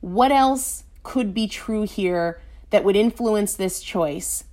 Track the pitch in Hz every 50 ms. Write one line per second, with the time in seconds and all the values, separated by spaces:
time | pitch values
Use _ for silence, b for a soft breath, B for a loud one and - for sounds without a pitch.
0 | - 185 175 202 247 269 285 269 269 262 269 262 262 - - - - - - -
1 | - - - 262 247 208 180 220 220 202 - - - - 220 214 214 208 - -
2 | 196 180 180 175 170 170 170 b b b b b b b - 208 - 196 190 202
3 | 214 240 233 - 240 226 214 208 208 196 - - 190 185 180 - - - - 190
4 | 170 151 143 165 180 - - - - -